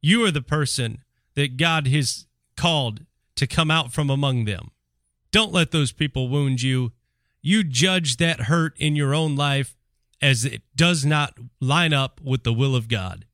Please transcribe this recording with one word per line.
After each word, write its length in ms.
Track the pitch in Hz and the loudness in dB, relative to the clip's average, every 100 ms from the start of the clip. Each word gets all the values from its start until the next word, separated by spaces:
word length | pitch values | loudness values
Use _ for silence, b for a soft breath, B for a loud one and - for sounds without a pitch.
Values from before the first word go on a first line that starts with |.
You 240 | 147 220 | 4 2
are 60 | 220 | 2
the 120 | 147 | -2
person 600 | 120 147 143 - 120 113 _ _ _ | -4 -2 -2 -2 -4 -6 _ _ _
that 220 | - 143 127 | -4 -4 0
God 300 | 165 160 139 | 0 2 2
has 400 | 143 127 - - _ _ - | 0 0 -4 -12 _ _ -2
called 480 | 175 156 123 107 - _ _ - | 0 2 0 -6 -16 _ _ -4
to 100 | 135 | -2
come 240 | - 160 | 0 2
out 220 | 160 135 | 2 0
from 180 | - 147 | -2 0
among 340 | 139 139 127 | 0 0 0
them. 260 | 107 95 - _ _ _ _ _ _ | -2 -6 -10 _ _ _ _ _ _
Don't 220 | 208 214 | 0 2
let 180 | 175 165 | 0 0
those 220 | 165 139 | 0 -2
people 360 | - 151 135 127 | -2 -4 -2 -2
wound 340 | 139 139 131 | 0 0 0
you. 300 | 127 127 123 - _ _ _ _ | 0 0 -2 -8 _ _ _ _
You 240 | 147 208 | 0 0
judge 540 | 180 123 180 185 156 120 | 0 2 2 2 -2 0
that 240 | 170 165 | 0 0
hurt 320 | 110 165 160 - | 0 0 0 -2
in 160 | 151 | -2
your 200 | 151 139 | 0 0
own 200 | 147 160 | 0 0
life 420 | 139 143 139 135 - _ _ _ _ | 0 0 -2 -4 -10 _ _ _ _
as 240 | 139 127 | 2 2
it 180 | 127 117 _ - | 0 -6 _ 0
does 280 | 170 170 | 2 2
not 340 | 139 151 147 - 120 _ | 2 2 0 -6 -20 _
line 320 | 131 147 170 | 0 2 2
up 280 | 147 135 - | 0 -2 -6
with 220 | 147 127 | -4 -2
the 80 | 117 | 0
will 240 | 117 139 127 | 0 2 0
of 120 | 113 | 0
God. 360 | 113 92 87 - | -4 -4 -10 -18